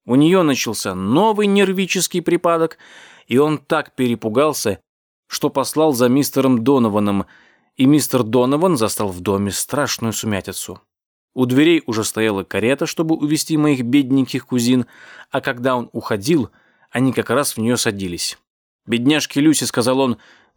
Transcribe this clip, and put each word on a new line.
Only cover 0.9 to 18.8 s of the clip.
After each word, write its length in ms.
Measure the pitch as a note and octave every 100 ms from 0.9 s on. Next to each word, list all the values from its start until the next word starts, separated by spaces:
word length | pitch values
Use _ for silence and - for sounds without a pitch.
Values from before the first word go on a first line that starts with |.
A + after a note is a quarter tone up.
новый 540 | F#2 F#2+ C#3 A3 G#3 G3+
нервический 760 | G3 F#3+ F#3 F#3 F#3+ E3+ F3+
припадок, 560 | E3 F3 E3+ E3 D#3+ - - - - - -
и 100 | A#2+
он 200 | D3+ D3+
так 380 | - D#3 - -
перепугался, 840 | B2+ A#2 A2+ A2 D3+ C3+ A2+ F#2+ _ _ _ _ -
что 220 | - D3
послал 440 | C3+ B2+ D3 D#3
за 160 | B2 B2
мистером 540 | C3+ C#3 C3+ C3 B2
Донованом, 600 | A2+ C#3 A2+ G#2 G#2 G2+ - - _ _ _ -
и 100 | C3
мистер 380 | D3+ - B2+
Донован 540 | A2 B2 B2 C#3+ F#3 D3
застал 300 | G#2+ - G#2
в 140 | F2+
доме 300 | F#2 G2 G2+
страшную 640 | F#2 - C3 C3+ - A2+
сумятицу. 680 | G#2 A2 G2 F#2 F#2 - F#2 _ _ _ _ _
У 120 | B2+ B2
дверей 360 | B2+ D#3+ D#3+ -
уже 180 | A2
стояла 400 | G#2 - A2 G2
карета, 420 | F#2 G2 A2 C3+ E3
чтобы 300 | - E3 D#3+
увезти 400 | D3 D3+ - D#3
моих 260 | D3+ C3+
бедненьких 640 | A#2+ C#3+ B2+ C3+ B2 C3 -
кузин, 400 | B2+ A#2+ B2+ A#2+ - - - -
а 80 | C#3
когда 380 | C#3 B2 B2+ B2+
он 120 | A#2
уходил, 580 | A#2 - G#2+ G#2+ E3 A2+ _ _ _ _
они 220 | A#2+ C3
как 160 | A#2+ -
раз 260 | B2 C#3+ -
в 20 |
нее 200 | A2+ A#2+
садились. 600 | A#2 G2+ F#2 E2+ - - _ _ _ _